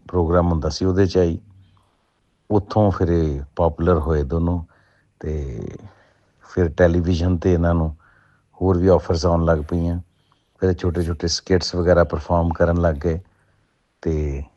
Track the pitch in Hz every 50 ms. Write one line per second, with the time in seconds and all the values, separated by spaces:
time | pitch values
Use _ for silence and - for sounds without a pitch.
0 | _ - - 90 85 80 85 87 87 87 85 78 76 78 80 - 95 95 92 92
1 | 101 90 92 92 90 85 82 - - - - - _ _ _ _ _ _ _ _
2 | _ _ _ _ _ _ _ _ _ _ 104 104 95 - - 107 104 101 87 -
3 | 95 85 85 85 80 76 71 67 67 - _ - 85 82 76 - 82 90 90 80
4 | 71 82 80 76 69 65 80 85 85 85 90 85 80 - _ _ _ _ _ _
5 | _ _ _ _ - 80 76 76 71 67 62 - - - - - - 104 - _
6 | _ _ _ _ _ _ _ _ _ - - 90 90 82 76 - 90 85 85 87
7 | 82 87 92 80 85 90 90 82 - 95 90 82 82 85 85 85 80 78 78 -
8 | _ _ _ _ _ _ _ _ _ _ _ - 92 92 92 85 90 95 90 78
9 | - - 90 82 85 90 85 85 82 82 85 78 76 - 92 85 85 85 87 87
10 | - - _ _ _ _ _ _ _ _ _ _ 95 92 90 - - 90 80 87
11 | 85 82 82 76 - 85 - - - - 95 87 - - - 90 85 87 87 85
12 | 85 85 87 82 80 - 87 85 85 85 82 - 87 82 85 87 85 85 76 73
13 | 76 87 80 90 - _ _ _ _ _ _ _ _ _ _ _ _ _ _ _
14 | - 85 80 76 76 73 67 69 67 - _